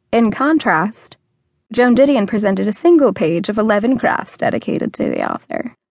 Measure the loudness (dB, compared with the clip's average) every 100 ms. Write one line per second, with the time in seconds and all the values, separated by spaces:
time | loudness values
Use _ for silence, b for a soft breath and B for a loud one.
0 | _ 0 0 0 0 0 0 0 -2 -6
1 | -18 -20 _ _ _ _ _ 0 2 4
2 | 4 2 0 -2 -2 0 -2 0 4 4
3 | 4 2 0 0 -2 -2 0 0 0 0
4 | 0 -2 -6 -6 -4 -4 -4 -4 -4 -4
5 | -4 -4 -4 -8 -8 -10 -10 -16 _